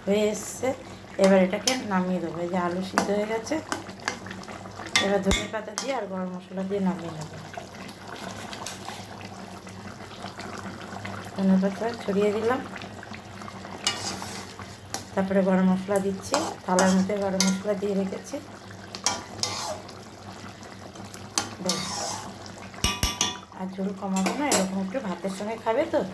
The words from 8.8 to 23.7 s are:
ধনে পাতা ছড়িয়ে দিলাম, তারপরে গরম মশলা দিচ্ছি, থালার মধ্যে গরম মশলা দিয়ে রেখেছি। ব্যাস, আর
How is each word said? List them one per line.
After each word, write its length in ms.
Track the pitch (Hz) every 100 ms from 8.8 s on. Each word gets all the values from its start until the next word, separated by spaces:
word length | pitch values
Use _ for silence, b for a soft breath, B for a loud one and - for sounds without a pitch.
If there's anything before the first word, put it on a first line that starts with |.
| - - - - - 101 - - - - - - - - - - - - - - - - - 196 -
ধনে 220 | - 190 190
পাতা 240 | 196 190 226 233
ছড়িয়ে 280 | - 196 208 208
দিলাম, 240 | 220 269 - - - - - - - - - - - - - - - - - - - - - - - - -
তারপরে 260 | - 190 196 190
গরম 180 | 185 185
মশলা 240 | 185 190 202 196
দিচ্ছি, 280 | 196 - - - -
থালার 260 | - 185 190 190
মধ্যে 180 | 190 202
গরম 180 | 196 190 190
মশলা 260 | 190 208 196
দিয়ে 120 | 202 196
রেখেছি। 360 | 190 220 - 294 - - - - - - - - - - - - 208 202 - - - - - - - - - - - - - - - - - -
ব্যাস, 220 | 185 165 - - - - - - - - - - - 415 - - - - - -
আর 80 | 190